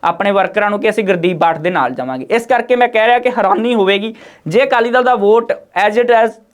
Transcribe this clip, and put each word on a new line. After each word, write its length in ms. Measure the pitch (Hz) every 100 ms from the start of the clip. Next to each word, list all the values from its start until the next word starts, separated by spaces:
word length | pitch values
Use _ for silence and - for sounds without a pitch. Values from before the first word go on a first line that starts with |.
ਆਪਣੇ 260 | 165 170 196
ਵਰਕਰਾਂ 400 | 196 185 202 208
ਨੂੰ 100 | 208
ਕਿ 100 | 214
ਅਸੀਂ 140 | 208
ਗੁਰਦੀਪ 320 | 190 180 175 175
ਬਾਠ 220 | 165 160
ਦੇ 120 | 165
ਨਾਲ 200 | 180 123
ਜਾਵਾਂਗੇ। 360 | 127 127 131 127
ਇਸ 160 | 226 233
ਕਰਕੇ 300 | 240 233 247
ਮੈਂ 120 | 240
ਕਹਿ 180 | 226 220
ਰਿਹਾ 120 | 247
ਕਿ 120 | 247
ਹੈਰਾਨੀ 440 | 247 196 208 233
ਹੋਵੇਗੀ 400 | 233 190 196 220 220 - - 160
ਜੇ 180 | 190
ਅਕਾਲੀ 260 | 277 247 233
ਦਲ 120 | 247
ਦਾ 120 | 254
ਵੋਟ 380 | 247 202 226 233
as 420 | 190 - 175 208
it 120 | 214 240 233
as 60 | 226 - _